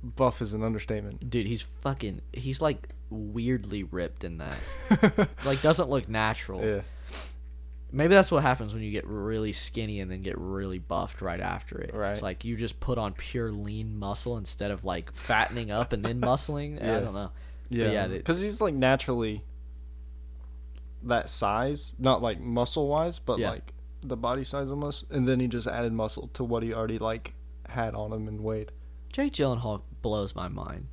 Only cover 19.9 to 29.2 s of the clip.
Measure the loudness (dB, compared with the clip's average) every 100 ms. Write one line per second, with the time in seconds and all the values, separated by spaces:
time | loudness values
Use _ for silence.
19.9 | -12 -12 -12 -12 -12 -12 -12 -12 -12 -12
20.9 | -8 2 2 2 2 2 4 2 0 -4
21.9 | 0 4 6 4 0 0 2 2 2 2
22.9 | 2 2 -2 -2 2 2 -2 -10 -14 -14
23.9 | -10 -6 -2 0 0 -2 -2 -2 -2 -2
24.9 | -4 -4 2 4 6 4 2 0 0 0
25.9 | 0 0 -2 -10 -4 0 0 0 0 0
26.9 | 0 0 -2 -6 -12 -14 -14 -8 -2 -2
27.9 | -2 -4 -4 -4 -4 -2 -2 -4 -10 -14
28.9 | -14 -8 0